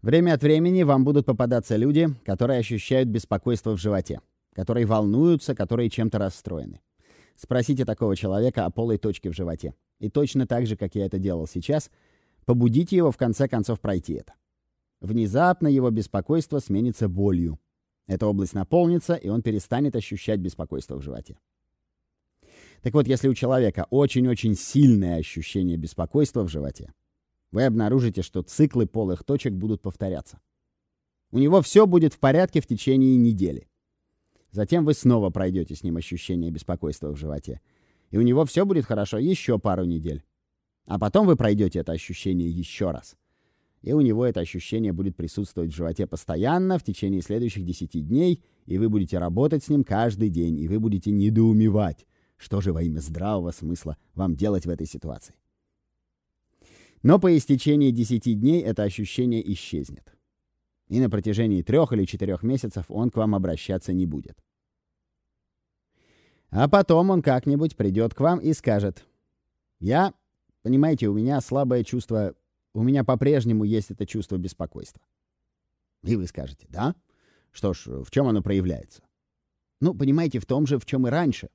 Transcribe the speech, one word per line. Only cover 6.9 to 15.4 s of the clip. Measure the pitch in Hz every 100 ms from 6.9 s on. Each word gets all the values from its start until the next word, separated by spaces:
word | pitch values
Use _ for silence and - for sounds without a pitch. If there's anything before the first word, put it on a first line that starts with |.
| _ _ _ _
Спросите | _ - 123 120 135
такого | 120 107 113
человека | 95 101 95 123 120 90
о |
полой | - 117 107
точке | 110 98 98
в |
животе. | 82 87 82 80 - _ _
И | 104
точно | 143 147 139 127
так | 120 120
же, | 107
как | 95
я | 104 98
это | 95
делал | 95 85 78
сейчас, | 90 - 151 - _ _ _ _ _
побудите | - 123 120 117 175
его | 185 165
в | 120
конце | 123 110 135
концов | 117 104 113
пройти | 104 92 -
это. | - - _ _ _ _ _ _ _
Внезапно | 92 113 107 113